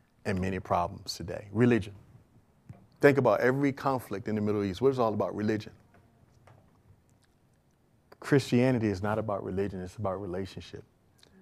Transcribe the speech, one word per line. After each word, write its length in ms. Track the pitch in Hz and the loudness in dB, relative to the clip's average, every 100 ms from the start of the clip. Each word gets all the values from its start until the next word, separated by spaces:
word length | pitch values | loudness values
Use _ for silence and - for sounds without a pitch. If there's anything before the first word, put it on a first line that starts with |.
| _ _ | _ _
and 160 | - 92 | -4 -2
many 200 | 95 92 | -2 -4
problems 560 | - 90 87 92 - - | 0 0 -2 -6 -14 -12
today? 320 | 87 80 101 | -10 -10 -6
Religion. 440 | 101 123 117 101 - - - _ _ _ _ - - _ _ | 2 4 4 0 -12 -20 -20 _ _ _ _ -20 -20 _ _
Think 160 | 143 135 | 4 6
about 220 | 123 101 | 4 4
every 320 | 123 135 143 | 4 2 0
conflict 560 | 135 139 131 - 98 110 | 0 -2 -2 -4 -8 -4
in 80 | 107 | -2
the 60 | |
Middle 220 | 104 104 | 0 0
East. 160 | 101 92 | -2 2
What 100 | 135 | 2
is 100 | 131 | 4
it 20 | |
all 140 | 113 104 | 2 0
about? 200 | 92 92 | -2 -2
Religion. 360 | 107 110 - - _ _ _ _ _ _ - - _ _ _ _ _ _ _ _ _ _ _ _ _ _ _ - | -2 -2 -6 -18 _ _ _ _ _ _ -20 -20 _ _ _ _ _ _ _ _ _ _ _ _ _ _ _ -18
Christianity 680 | - 143 - 120 127 123 107 | 2 2 4 2 2 2 0
is 140 | 95 | -2
not 160 | 104 107 | -2 -2
about 260 | 107 98 | -2 -6
religion. 380 | - 92 101 95 | -4 -4 -4 -6
It's 140 | 92 - | -12 -8
about 260 | 101 92 | -6 -6
relationship. 600 | 101 90 95 - 90 101 - _ _ _ _ 190 | -6 -8 -8 -12 -18 -18 -20 _ _ _ _ _